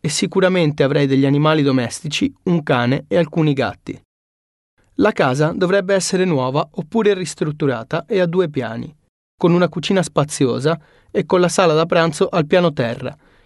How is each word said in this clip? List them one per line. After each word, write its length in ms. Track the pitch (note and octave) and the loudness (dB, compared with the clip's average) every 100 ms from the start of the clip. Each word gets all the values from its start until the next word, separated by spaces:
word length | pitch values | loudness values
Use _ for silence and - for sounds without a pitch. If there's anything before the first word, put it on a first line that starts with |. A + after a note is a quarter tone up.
e 80 | D3 | -6
sicuramente 760 | - F#3 F#3+ F#3 F#3 D#3 D3 | -4 -2 0 2 2 0 2
avrei 240 | C3+ D3 C#3+ | 0 2 2
degli 200 | C3+ C#3 | 2 2
animali 360 | C#3+ D#3 D#3 | 2 2 2
domestici, 720 | C#3+ C3 A#2 - D#3 - - - | 2 0 -2 -6 -8 -4 -4 -4
un 180 | - E3+ | -2 -2
cane 420 | D3+ B2+ A#2+ C#3+ D3+ | 0 0 0 -2 0
e 100 | F#3+ | -2
alcuni 340 | E3+ - D#3 | 0 0 0
gatti. 480 | C3+ A2+ - - - _ _ _ _ _ _ _ _ _ | 0 -4 -6 -14 -14 _ _ _ _ _ _ _ _ _
La 180 | - G#3 | 0 0
casa 400 | G#3+ D3+ C3+ D3+ | 2 0 2 0
dovrebbe 400 | F3 F3+ D3+ F3+ | 0 0 0 0
essere 300 | G3 - F#3 | -2 0 -2
nuova 420 | F#3 D3 B2+ C#3 - | 0 0 0 -2 -4
oppure 420 | - E3 A3+ G#3 | -8 -4 0 0
ristrutturata 920 | G3 F3 - D#3 D3+ D3 A#2+ A2+ D#3+ - | 0 -4 -6 -6 -2 -2 -2 -4 -8 -4
e 140 | G3+ | -2
a 60 | F3 | 0
due 220 | F3+ E3+ | 0 -2
piani, 440 | D3 A#2 A2+ - - _ _ _ _ | -2 -6 -8 -12 -16 _ _ _ _
con 160 | F3 | 2
una 160 | F3 F3 | 4 2
cucina 340 | F3 - F#3+ | -2 -2 -2
spaziosa 760 | E3+ - D3 - C3 A#2+ C#3 D#3+ - _ _ | 0 -2 -2 0 -2 0 -2 -4 -8 _ _
e 160 | - - | -6 0
con 140 | F#3 | 2
la 100 | F3+ | 2
sala 240 | F3 F3+ | 2 2
da 100 | D#3 | 2
pranzo 420 | E3+ F3 E3 D#3 F#3+ | 2 2 0 0 0
al 180 | F#3 D3 | 0 2
piano 260 | F#3 F3 | 2 2
terra, 420 | D3 A#2+ A2+ B2 - _ _ | 0 -4 -4 -10 -14 _ _